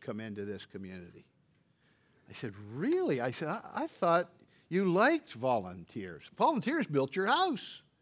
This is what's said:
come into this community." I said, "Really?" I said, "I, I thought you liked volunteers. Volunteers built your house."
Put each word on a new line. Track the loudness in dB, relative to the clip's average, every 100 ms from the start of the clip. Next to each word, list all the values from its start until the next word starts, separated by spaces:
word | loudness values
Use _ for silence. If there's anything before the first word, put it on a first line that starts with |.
come | -10 -8
into | -8 -6
this | -6 -8
community." | -10 -12 -10 -12 -14 -18 -20 _ _ _ _ _ _ _ _ _ -18
I |
said, | -10 -10 -10 -12
"Really?" | -4 0 0 2 0
I | 0
said, | -2 -4
"I, | -4 -6
I | -6 -6
thought | 0 4 4 2 -8 _ _ -4
you | 0
liked | 4 6 6 4 -2
volunteers. | -4 0 0 0 -10 -12 -10 -10 -12 -10 2
Volunteers | 4 4 2 0 0
built | 2 0 0
your | 2
house." | 4 4 0 -6 -16 _ _